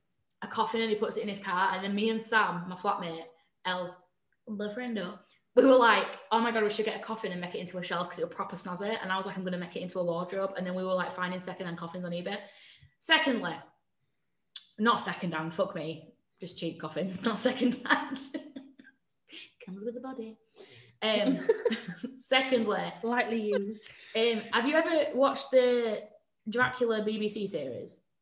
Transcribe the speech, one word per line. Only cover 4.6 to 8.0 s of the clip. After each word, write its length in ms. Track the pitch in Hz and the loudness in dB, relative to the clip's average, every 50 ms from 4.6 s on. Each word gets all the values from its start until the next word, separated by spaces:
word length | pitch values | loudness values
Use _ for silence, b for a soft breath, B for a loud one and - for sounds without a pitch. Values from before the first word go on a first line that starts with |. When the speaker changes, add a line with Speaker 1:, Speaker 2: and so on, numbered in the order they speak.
| 208 208 208 247 247 247 226 202 180 180 202 b b b b b _ _ _ | -6 -6 -6 -6 -6 -4 -4 -4 -4 -6 -8 b b b b b _ _ _
Speaker 1:
we 100 | 247 262 | 8 10
were 100 | 269 262 | 10 10
like, 300 | 254 240 226 208 196 190 - - - - - | 10 10 8 8 6 4 0 -4 -10 -2 0
"Oh 100 | 214 233 | 2 2
my 100 | 226 233 | 2 2
God, 120 | 226 226 | 2 2
we 80 | 208 202 | 2 2
should 140 | 208 - 214 | 2 0 -2
get 100 | - - 202 | -2 -4 -4
a 40 | - | -6
coffin 280 | - 220 220 - 190 | -8 -8 -6 -6 -6
and 80 | 180 180 | -6 -6
make 140 | 180 175 180 | -6 -6 -6
it 40 | 180 | -8
into 200 | 180 175 - 180 | -8 -8 -8 -8
a 40 | |
shelf 260 | 175 - 185 170 | -4 -4 -2 -2